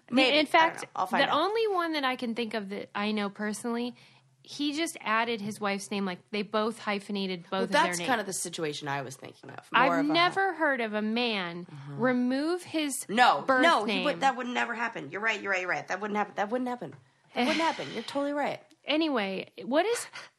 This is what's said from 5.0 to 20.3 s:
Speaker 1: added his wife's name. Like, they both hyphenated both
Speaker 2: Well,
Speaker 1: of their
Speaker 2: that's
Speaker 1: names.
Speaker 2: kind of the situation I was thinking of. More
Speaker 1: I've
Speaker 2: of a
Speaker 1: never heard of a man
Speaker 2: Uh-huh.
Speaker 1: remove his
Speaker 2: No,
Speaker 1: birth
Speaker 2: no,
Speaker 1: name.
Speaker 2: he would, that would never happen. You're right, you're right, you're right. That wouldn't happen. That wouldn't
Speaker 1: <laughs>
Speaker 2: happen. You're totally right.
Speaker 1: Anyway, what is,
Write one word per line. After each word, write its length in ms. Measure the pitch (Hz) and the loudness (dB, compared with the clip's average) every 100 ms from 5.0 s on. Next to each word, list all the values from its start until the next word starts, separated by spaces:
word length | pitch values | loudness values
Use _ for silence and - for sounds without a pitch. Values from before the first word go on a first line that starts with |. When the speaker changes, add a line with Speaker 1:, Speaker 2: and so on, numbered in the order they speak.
Speaker 1:
added 400 | - 220 233 233 | 0 0 2 -2
his 200 | 202 208 | -6 -4
wife's 300 | 208 196 196 | -2 -2 -4
name. 140 | 202 196 | -2 -2
Like, 140 | 180 _ | -6 _
they 120 | 208 | -6
both 360 | 208 214 214 226 | -2 0 0 -2
hyphenated 640 | - 202 202 202 190 180 | -4 -4 -4 -4 -2 -6
both 60 | 175 | -4
Speaker 2:
Well, 100 | 190 | -2
Speaker 1:
of 80 | 190 | 2
their 100 | 262 | 2
Speaker 2:
that's 160 | 339 349 | 2 0
Speaker 1:
names. 100 | - | 0
Speaker 2:
kind 120 | 233 | 0
of 60 | 190 | 0
the 40 | |
situation 540 | 175 180 170 156 147 147 | -6 -6 -4 -4 -4 -4
I 160 | 139 | -4
was 140 | 139 139 | -4 -10
thinking 340 | - - - | -16 -16 -16
of. 60 | - - | -16 0
More 100 | 226 | 4
Speaker 1:
I've 100 | 262 339 | 6 4
Speaker 2:
of 60 | 285 | 2
a 20 | |
Speaker 1:
never 400 | 320 359 359 392 | 4 4 4 0
heard 260 | 311 311 262 | 2 0 2
of 140 | 220 | 0
a 80 | 214 | -2
man 640 | 214 226 240 208 175 175 175 | -2 0 0 -2 -4 -6 -10
Speaker 2:
Uh-huh. 220 | 147 139 143 | -14 -12 0
Speaker 1:
remove 640 | 240 247 247 269 311 359 | 2 2 2 0 0 -4
his 320 | - 320 294 254 - | -2 -2 -2 -4 -2
Speaker 2:
No, 340 | 214 240 147 | 6 6 6
Speaker 1:
birth 200 | - 262 | 4 6
Speaker 2:
no, 220 | 320 294 | 6 6
Speaker 1:
name. 140 | 214 196 | 2 0
Speaker 2:
he 60 | |
would, 160 | 180 170 | 0 2
that 160 | 269 247 | 0 0
would 100 | 247 | -4
never 260 | 240 233 | -2 -2
happen. 360 | 226 233 185 147 | -2 -4 -6 -8
You're 100 | 190 | -2
right, 200 | 220 208 | -2 -2
you're 80 | 196 | 0
right, 120 | 190 | 0
you're 80 | 180 | 0
right. 160 | 151 - | -2 -2
That 120 | 185 | -4
wouldn't 160 | 208 208 | -2 -2
happen. 180 | 190 - | -2 -2
That 120 | 202 | -2
wouldn't 180 | 247 247 247 170 - _ _ _ | -2 -4 -6 -10 -14 _ _ _
Speaker 1:
<laughs> 0 | 254 247 311 | 0 2 2
Speaker 2:
happen. 280 | 330 262 147 | 0 -2 -6
You're 120 | 185 | -6
totally 280 | 233 277 285 | -6 -4 -2
right. 280 | 294 247 135 - _ | -2 -4 -6 -12 _
Speaker 1:
Anyway, 640 | - 302 320 254 196 185 - - | -4 0 0 0 -2 -4 -8 -12
what 200 | 202 285 | 0 2
is, 220 | 392 466 - - - | 2 -2 -4 -14 -20